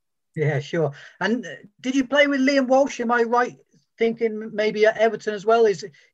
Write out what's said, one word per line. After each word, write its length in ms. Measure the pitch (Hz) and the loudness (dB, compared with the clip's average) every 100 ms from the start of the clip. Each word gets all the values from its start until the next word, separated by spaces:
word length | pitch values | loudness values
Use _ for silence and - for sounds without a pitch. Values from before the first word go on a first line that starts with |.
| _ _ _ - | _ _ _ -4
Yeah, 240 | 147 139 | -2 -2
sure. 320 | - 170 147 - - _ | -4 -2 -2 -4 -20 _
And, 280 | 190 247 175 | -2 -2 -6
uh, 20 | 131 - _ | -16 -20 _
did 140 | 254 269 | -4 -2
you 100 | 247 | 0
play 220 | 285 285 | 2 2
with 140 | 277 | 2
Liam 260 | 262 277 254 | 2 0 2
Walsh? 320 | 262 285 - | 2 2 -2
Am 120 | 233 | -2
I 120 | 240 | 0
right 340 | 233 240 240 139 _ _ _ _ | 2 0 -2 -6 _ _ _ _
thinking 540 | 226 226 226 214 220 | -2 0 -4 -4 -8
maybe 320 | 208 214 214 214 | -4 -2 2 2
at 120 | 214 | 4
Everton 360 | 226 208 214 | 0 0 -6
as 140 | 208 202 | -4 0
well? 180 | 226 226 | 4 4
Is 180 | 170 - - _ | 0 -8 -20 _